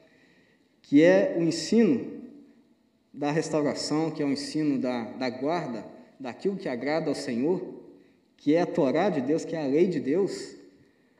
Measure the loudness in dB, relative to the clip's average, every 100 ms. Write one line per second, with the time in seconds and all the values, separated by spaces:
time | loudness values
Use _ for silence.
0 | _ _ _ _ _ _ _ _ 2 6
1 | 8 6 4 0 0 -2 2 4 4 2
2 | -2 -12 -16 -20 -20 _ _ _ _ _
3 | _ -6 -2 -2 0 0 0 -2 -2 -2
4 | -2 -2 -2 -2 -4 -2 0 0 -2 -4
5 | -6 -6 -6 -4 -4 -4 -4 -10 -12 -18
6 | -20 -14 -12 -6 -4 -4 -6 -4 -2 -2
7 | -2 -4 -4 -2 0 -2 -4 -14 -18 -20
8 | _ _ _ _ 2 2 2 2 2 2
9 | 2 0 0 -2 -2 -4 0 4 4 2
10 | 0 0 0 -4 -12 -18 -20 _ _ _
11 | _